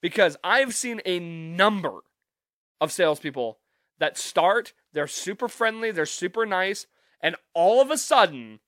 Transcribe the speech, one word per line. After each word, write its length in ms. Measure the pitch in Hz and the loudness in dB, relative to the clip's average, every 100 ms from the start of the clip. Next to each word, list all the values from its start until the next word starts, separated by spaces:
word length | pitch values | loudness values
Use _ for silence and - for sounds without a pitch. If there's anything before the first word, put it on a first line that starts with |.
Because 360 | - - 185 147 | -4 2 2 2
I've 320 | 175 233 269 | 0 2 2
seen 280 | 208 247 226 | -2 -6 -6
a 140 | 185 180 | -4 -4
number 800 | 170 165 160 170 202 202 160 92 _ _ _ _ _ _ _ _ | -6 -10 -10 2 2 2 -4 -8 _ _ _ _ _ _ _ _
of 120 | 156 | -2
salespeople 640 | - 170 147 151 135 117 107 _ _ _ _ | 2 2 2 -4 -6 -6 -8 _ _ _ _
that 180 | 151 - | -4 -4
start, 560 | - 180 170 220 226 _ _ | -2 2 4 2 -2 _ _
they're 140 | 151 143 | -6 -6
super 420 | - - 202 240 | -6 -8 -6 -6
friendly, 420 | - 226 220 226 | -2 -2 0 -6
they're 160 | 185 151 | -2 -4
super 400 | - 180 226 220 | -4 -6 -2 0
nice, 400 | 190 190 202 - _ _ _ | 0 0 -4 -10 _ _ _
and 160 | 160 170 _ | -4 -4 _
all 280 | 170 175 240 | 2 4 6
of 80 | 269 | 4
a 80 | 302 | 0
sudden 640 | - 285 196 139 113 107 | 2 4 4 2 -16 -20